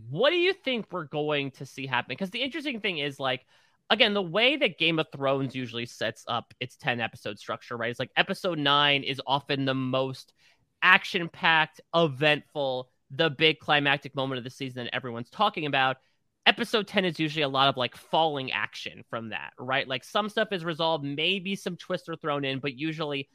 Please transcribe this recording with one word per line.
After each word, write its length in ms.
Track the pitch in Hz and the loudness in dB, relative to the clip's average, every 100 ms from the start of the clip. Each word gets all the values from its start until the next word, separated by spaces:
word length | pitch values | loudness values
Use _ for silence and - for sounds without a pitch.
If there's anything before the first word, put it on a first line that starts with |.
| 113 | -8
What 220 | 151 285 | 2 2
do 60 | 349 | 4
you 180 | 349 | 2
think 320 | 370 269 240 - | 0 -2 -4 -4
we're 140 | 180 | -8
going 460 | 147 151 151 143 139 | -6 -4 0 0 -2
to 140 | - 139 | -8 -14
see 200 | - 135 | -10 -2
happen? 300 | 123 123 127 | -2 -2 -6
'Cause 140 | 190 | -6
the 100 | 233 | -4
interesting 400 | 269 320 285 226 | -6 -4 -6 -4
thing 180 | 202 160 | -4 -2
is, 220 | 143 139 | -4 -2
like, 240 | 135 131 _ _ _ _ - | -2 -2 _ _ _ _ 0
again, 240 | 208 220 | 4 4
the 80 | 202 | 2
way 340 | 175 190 247 294 | 0 2 4 4
that 220 | 247 - | 0 2
Game 220 | 165 160 | 2 2
of 80 | 160 | 0
Thrones 420 | 143 135 139 135 | -2 0 2 0
usually 300 | 131 120 117 | -4 -6 -6
sets 400 | 117 - 110 - - | -8 -4 -6 -4 -4
up 260 | 117 - - | -4 -6 -10
its 160 | 127 - | -12 -4
ten 240 | 139 120 | -2 0
episode 400 | 113 - 110 104 | -2 -4 -10 -8
structure, 360 | - 113 - 120 | -8 -8 -8 -6
right? 140 | 117 | -4
It's 80 | 120 | -4
like 140 | 127 160 | 0 0
episode 420 | 180 190 185 160 | 0 -2 -2 0
nine 440 | 143 143 143 139 | 4 4 4 2
is 180 | 123 131 - | 0 -4 -2
often 380 | 139 - 139 | -2 0 0
the 100 | 135 | 0
most 580 | 131 131 131 135 131 - _ _ _ _ _ | 0 0 0 -2 -6 -14 _ _ _ _ _
action-packed, 1000 | 175 190 - 190 170 - 175 160 156 - - | 6 6 4 -2 -4 0 4 4 4 -2 -2
eventful, 920 | 170 165 131 151 147 - 151 135 127 - _ - | 2 2 4 2 2 -2 -4 -2 -4 -8 _ -8
the 200 | 139 160 | 0 0
big 280 | 131 151 151 | 4 4 4
climactic 560 | - 147 143 143 135 | 2 4 4 0 -2
moment 240 | 143 135 127 | -4 -4 -4
of 60 | |
the 60 | 123 | -8
season 340 | - 131 123 | -10 -10 -8
that 100 | 120 | -6
everyone's 360 | 123 127 117 - | -6 -6 -8 -6
talking 360 | - 208 190 147 | 0 2 2 0
about. 300 | 135 131 131 _ _ _ _ - | 2 2 0 _ _ _ _ 2
Episode 400 | - 233 220 196 | 2 0 -2 0
ten 180 | 208 | 0
is 160 | 185 156 | 0 0
usually 220 | 156 156 | -2 0
a 60 | 139 | 0
lot 200 | 135 139 | 4 4
of, 80 | 131 | 2
like, 200 | 120 - | -2 -6
falling 560 | - 165 160 143 127 | -2 2 2 0 -4
action 520 | 104 110 - - 87 - | -4 -6 -8 -12 -14 -10
from 200 | 117 113 | -10 -8
that, 220 | 87 73 - | -10 -10 -10
right? 280 | 127 131 120 | -4 -2 -2
Like, 180 | 131 | -6
some 240 | - 214 214 | -4 -4 -2
stuff 240 | 220 214 | -2 -2
is 120 | 190 | -4
resolved, 400 | 170 160 160 156 | -4 -2 0 0
maybe 500 | 143 143 170 190 180 | -4 -4 -2 -2 -4
some 220 | 196 196 170 | -6 -6 -8
twists 320 | - 180 - | -6 -8 -8
are 80 | 160 | -6
thrown 280 | 156 143 | -4 -2
in, 160 | 135 135 | -2 -4
but 140 | 147 | -4
usually 540 | 123 160 156 151 143 135 | -4 -4 -4 -4 -6 -8